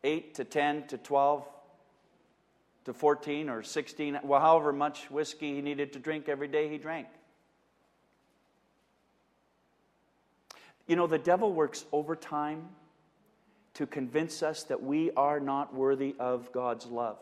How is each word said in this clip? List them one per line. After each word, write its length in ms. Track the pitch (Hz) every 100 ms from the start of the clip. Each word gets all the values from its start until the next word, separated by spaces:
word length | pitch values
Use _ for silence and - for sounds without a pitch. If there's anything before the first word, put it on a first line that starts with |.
Eight 320 | 139 160 160 -
to 80 |
ten 420 | 127 151 147 151 139
to 100 | 127
twelve 500 | - 143 139 147 - - - _ _ _ _ _ _ _ _ _ _ _ -
to 80 |
fourteen 560 | 120 151 147 147 147 156
or 140 | 117
sixteen, 560 | 107 160 143 - 147 143
well, 200 | 139 139
however 320 | 160 165 147
much 360 | 143 147 143 -
whiskey 460 | 139 151 - 151 143
he 60 |
needed 320 | 143 143 143
to 60 | 143
drink 280 | 139 156 147
every 180 | 139 143
day, 220 | 151 151
he 80 | 151
drank. 300 | 156 160 - - _ _ _ _ _ _ _ _ _ _ _ _ _ _ _ _ _ _ _ _ _ _ _ _ _ _ _ _ _ _ _ _ _ - - _ -
You 80 | 165
know, 120 | 170
the 100 | 156
devil 340 | 170 180 220
works 340 | 165 147 - -
overtime 760 | 156 151 160 - 147 147 156 170 190 _ _ _ _ _ _ _ _ _ -
to 120 | 143
convince 560 | 147 127 143 160 -
us 200 | 156 156
that 200 | - 131
we 260 | 131 147 165
are 280 | 147 143 147
not 340 | 139 139 143
worthy 420 | 131 135 135 139 139
of 320 | 123 123 120
God's 340 | 127 123 117 120
love. 320 | 120 117 101